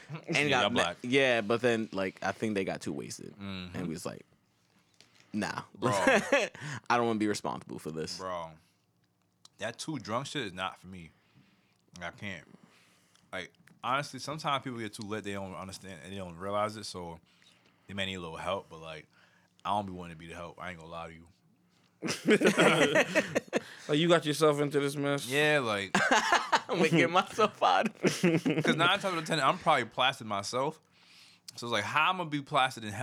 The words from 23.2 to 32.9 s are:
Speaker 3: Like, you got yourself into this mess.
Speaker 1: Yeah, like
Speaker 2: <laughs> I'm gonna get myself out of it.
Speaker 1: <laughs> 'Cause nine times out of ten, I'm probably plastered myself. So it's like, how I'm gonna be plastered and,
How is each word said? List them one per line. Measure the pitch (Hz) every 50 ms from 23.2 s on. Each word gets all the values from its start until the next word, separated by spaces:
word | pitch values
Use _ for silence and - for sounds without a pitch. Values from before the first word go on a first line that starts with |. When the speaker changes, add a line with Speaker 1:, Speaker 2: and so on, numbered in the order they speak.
| - - 160 - - - - - - - - - - -
Speaker 3:
Like, | 151 147
you | 170 170
got | 170 165 151
yourself | 151 147 143 160 151 147 143
into | 147 143 131 143
this | 139 139 143
mess. | 147 143 143 143 143 - 113
Speaker 1:
Yeah, | 131 147 151 151 151 147 131
like | 113 104 101 98 95 - - -
Speaker 2:
<laughs> | - 269 214 - - - - - - - 302 - -
I'm | 254 170
gonna | 160 160
get | 151 170 175 165
myself | 170 185 196 - - - 214 - - - -
out | - - - - 214
of | - - - 180 147 - -
it. | 175 160 156 -
Speaker 1:
<laughs> | 262 151 151 151
'Cause | 170 156
nine | 151 165 175 190 202
times | 165
out | 196 180 165
of | 156
ten, | 165 170 156
I'm | 135 139 170 180
probably | - 175 156 135 120
plastered | 107 - - 127 131 135 - 120 110
myself. | 104 98 101 - - 123 135 151 160 - _ _ _ _ _ _ - - - - - _ _ - -
So | - -
it's | 120
like, | 117 104 101
how | 104 123 147 156 175
I'm | 185 185
gonna | 175 156
be | 143 147
plastered | 139 - 151 143 131 131 127 - 110
and, | 107